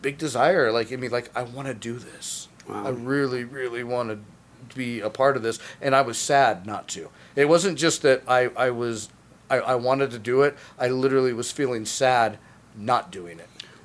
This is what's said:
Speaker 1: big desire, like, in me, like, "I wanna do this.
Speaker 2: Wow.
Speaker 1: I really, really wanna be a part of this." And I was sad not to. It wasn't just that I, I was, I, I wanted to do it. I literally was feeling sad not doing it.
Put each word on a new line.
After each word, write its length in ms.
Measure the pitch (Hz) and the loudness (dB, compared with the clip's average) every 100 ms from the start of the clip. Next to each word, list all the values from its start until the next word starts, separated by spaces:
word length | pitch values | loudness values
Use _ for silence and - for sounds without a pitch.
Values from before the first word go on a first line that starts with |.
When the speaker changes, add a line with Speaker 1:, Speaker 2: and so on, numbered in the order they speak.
Speaker 1:
big 140 | 139 143 | -6 -4
desire, 520 | 156 120 143 185 120 | -4 2 4 4 4
like, 200 | 117 113 | 2 -2
in 80 | 127 | -6
me, 100 | 127 | -4
like, 220 | 120 120 120 | -4 -4 -6
"I 60 | |
wanna 300 | 120 127 135 | -8 -8 -10
do 240 | 113 113 120 | -8 -8 -10
this. 520 | 92 - - - - - - | -12 -14 -12 -12 -14 -18 -12
Speaker 2:
Wow. 160 | 104 117 | -8 -6
Speaker 1:
I 40 | |
really, 540 | 123 120 139 139 123 120 | -4 -2 0 0 -2 -8
really 380 | 139 127 117 | -8 -6 -6
wanna 360 | 120 123 117 107 104 - _ - 120 131 | -4 -4 -4 -6 -12 -20 _ -20 -16 -8
be 240 | 123 120 | -6 -4
a 80 | 104 | -4
part 260 | - 135 131 | 2 4 4
of 60 | |
this." 160 | 113 113 - - | 0 -4 -8 -8
And 140 | 139 135 | 2 4
I 60 | |
was 160 | 123 113 | 4 0
sad 460 | - 139 127 95 98 | 2 4 4 2 -6
not 200 | 101 - | -10 -10
to. 200 | 90 - - - - | -12 -14 -18 -8 0
It 120 | 143 | 4
wasn't 300 | 170 190 147 | 4 4 0
just 240 | 160 - | 0 2
that 220 | 143 127 - | 4 4 4
I, 220 | 127 123 120 | 2 2 0
I 140 | 127 | 0
was, 380 | 117 120 110 107 - - - - | 0 -2 -4 -10 -18 -20 -16 -4
I, 100 | 131 | -2
I 160 | 101 127 | 0 0
wanted 360 | 123 135 135 | 2 0 0
to 80 | 117 | -4
do 220 | 107 127 | 0 4
it. 160 | 143 139 - - | 4 2 -12 -4
I 80 | 123 | -2
literally 420 | 127 131 131 131 | 2 2 4 2
was 180 | 117 120 | 0 -6
feeling 340 | - 135 120 107 | -4 -2 -2 -4
sad 520 | - 131 123 113 104 - - - 110 | 0 2 4 2 -2 -16 -20 -20 -10
not 360 | 107 123 90 | -2 -2 -2
doing 280 | 95 87 82 | -12 -14 -16
it. 80 | 85 - - - | -18 -20 -20 -20